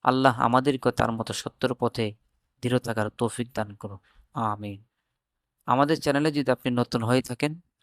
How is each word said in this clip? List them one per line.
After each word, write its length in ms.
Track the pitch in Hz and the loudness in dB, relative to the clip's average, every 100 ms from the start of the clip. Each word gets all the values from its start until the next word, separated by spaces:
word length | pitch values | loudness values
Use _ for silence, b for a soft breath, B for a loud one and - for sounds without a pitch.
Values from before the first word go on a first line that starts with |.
আল্লাহ 380 | - 131 135 120 | 2 4 4 4
আমাদেরকে 520 | 123 127 135 131 - | 2 4 2 0 -2
তার 200 | - 117 | 0 -2
মতো 200 | 113 113 | -2 -6
সত্যের 420 | 104 - _ 127 | -8 -10 _ -4
পথে 400 | 123 120 - 107 104 _ _ _ _ | 0 -2 -2 -4 -6 _ _ _ _
দৃঢ় 160 | 123 123 | -2 -2
থাকার 320 | 120 110 104 | 0 -4 -4
তৌফিক 420 | - 117 - 120 | -2 -4 -4 -6
দান 200 | - 104 | -6 -8
করুন। 240 | 104 104 98 _ - _ | -10 -14 -16 _ -20 _
আমিন। 500 | - 110 104 104 101 110 _ _ _ _ _ _ _ - | -4 -4 -4 -8 -12 _ _ _ _ _ _ _ _ 0
আমাদের 340 | 123 143 160 | 2 4 2
চ্যানেলে 320 | 147 139 156 | 2 2 2
যদি 180 | 147 131 | 0 0
আপনি 200 | 127 131 | 0 0
নতুন 320 | 123 120 123 | 0 0 0
হয়ে 200 | 110 127 | 2 2
থাকেন, 380 | - 123 147 165 _ _ | 2 -4 -4 -4 _ _